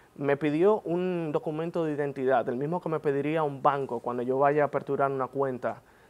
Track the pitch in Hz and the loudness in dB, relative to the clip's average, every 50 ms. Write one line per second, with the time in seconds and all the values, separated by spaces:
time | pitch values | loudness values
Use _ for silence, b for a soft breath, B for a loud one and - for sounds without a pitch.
0 | b b b - 143 139 143 139 160 147 143 156 175 202 214 208 - 160 170 175 | b b b -4 0 0 2 2 2 0 2 4 4 4 4 4 0 -2 -2 0
1 | 180 185 180 175 165 151 147 160 156 170 151 156 165 175 170 180 165 156 147 143 | 0 0 -2 -2 -2 -2 -2 -2 -2 -2 -4 -4 -6 -4 -2 -2 -2 -2 -2 -2
2 | 147 143 139 139 131 131 131 123 113 - 123 120 143 147 175 180 - 170 160 147 | -2 -4 -4 -2 2 2 2 2 2 0 -2 -2 -2 -2 -4 -4 -4 -4 -4 -2
3 | - 156 139 139 139 147 156 165 156 147 139 131 127 147 139 143 135 120 123 117 | -2 -2 -2 0 -2 -2 0 0 -2 -2 -4 2 2 2 2 2 -2 -4 -6 -6
4 | - 123 120 123 120 123 131 135 143 143 147 151 147 139 - 135 135 - 139 135 | -6 -6 -4 -4 -2 -2 2 4 4 4 4 4 2 2 0 -4 -4 -2 0 0
5 | 139 139 139 135 131 123 - 135 139 135 127 117 - 117 107 - b b b b | 0 0 0 -2 -4 -4 -2 -2 -2 -2 -2 -2 -4 -4 -6 -6 b b b b
6 | b | b